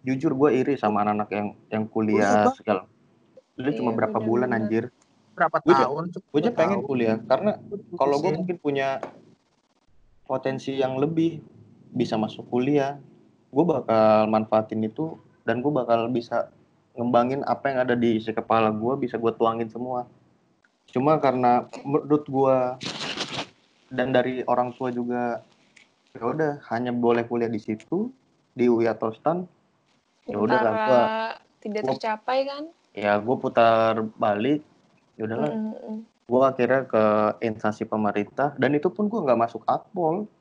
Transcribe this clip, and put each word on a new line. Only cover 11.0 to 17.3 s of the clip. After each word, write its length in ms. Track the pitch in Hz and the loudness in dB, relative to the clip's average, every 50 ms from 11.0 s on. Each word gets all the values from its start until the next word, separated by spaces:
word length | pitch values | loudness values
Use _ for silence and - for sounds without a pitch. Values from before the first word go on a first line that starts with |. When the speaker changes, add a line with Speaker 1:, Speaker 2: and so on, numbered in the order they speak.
| 139 156 165 160 165 165 160 - - - - - - _ - _ - - - | -2 -2 0 0 0 0 -2 -6 -16 -20 -20 -20 -20 _ -20 _ -20 -10 -2
Speaker 1:
bisa 240 | 127 120 117 120 110 | -2 -2 0 0 -2
masuk 320 | 107 110 - - 120 - | -2 -4 -6 -12 -12 -4
kuliah, 480 | - 123 127 139 147 147 135 135 143 143 - - - _ _ _ _ _ _ _ - | -2 -2 0 2 2 2 2 0 -4 -10 -16 -20 -20 _ _ _ _ _ _ _ 0
gua 240 | 135 165 175 156 127 | 2 2 2 2 -2
bakal 480 | 117 - 113 110 110 107 107 107 107 | 0 2 4 6 6 6 6 6 4
manfaatin 560 | 107 110 110 110 110 - 110 110 110 107 110 110 | 4 2 0 0 2 0 0 0 0 -4 -4 -4
itu, 320 | 110 110 - 156 160 - - _ _ _ _ _ | -4 -4 -4 -6 -6 -8 -12 _ _ _ _ _
dan 160 | - 113 123 123 | -2 -2 0 0
gua 240 | 147 147 131 120 | 0 0 0 0
bakal 240 | 113 117 117 113 117 | 2 2 2 2 0
bisa 400 | 127 117 117 - 120 117 - - _ _ _ _ _ _ _ _ | -2 -4 -4 -2 -4 -4 -4 -6 _ _ _ _ _ _ _ _
ngembangin 560 | _ 123 120 120 123 120 120 123 | _ -6 -4 2 4 4 4 2